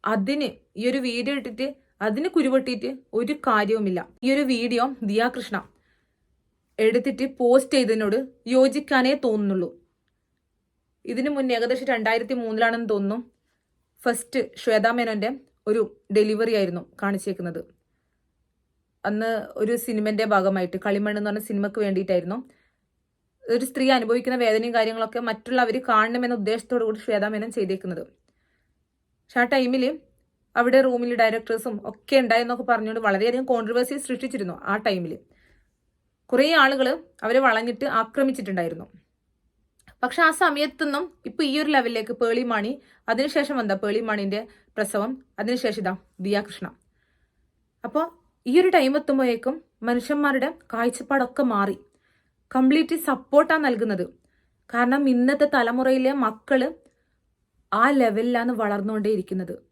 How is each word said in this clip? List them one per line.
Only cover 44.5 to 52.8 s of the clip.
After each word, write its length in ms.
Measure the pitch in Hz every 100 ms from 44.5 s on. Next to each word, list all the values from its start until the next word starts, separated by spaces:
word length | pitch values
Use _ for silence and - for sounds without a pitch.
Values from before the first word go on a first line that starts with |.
| _ _ -
പ്രസവം, 340 | 208 208 220 262 _ -
അതിനുശേഷം 420 | 214 247 220 208
ഇതാ 100 | 185 190 _ -
ദിയ 120 | 190 202 208
കൃഷ്ണ. 200 | - - - _ _ _ _ _ _ _ _ _ _ 220
അപ്പൊ 140 | 294 330 _ _ _ 247
ഈ 20 | 302
ഒരു 100 | 370 359
ടൈം 160 | 262 294
എത്തുമ്പോഴേക്കും 560 | 294 269 254 226 254 320 _ _ 226
മനുഷ്യന്മാരുടെ 600 | 240 240 294 285 262 269 330 _
കാഴ്ചപ്പാടൊക്കെ 720 | 226 240 247 - 277 - - 254
മാറി. 240 | 208 196 190 - _ _ _ _ _ _
കംപ്ലീറ്റ് 420 | 262 262 302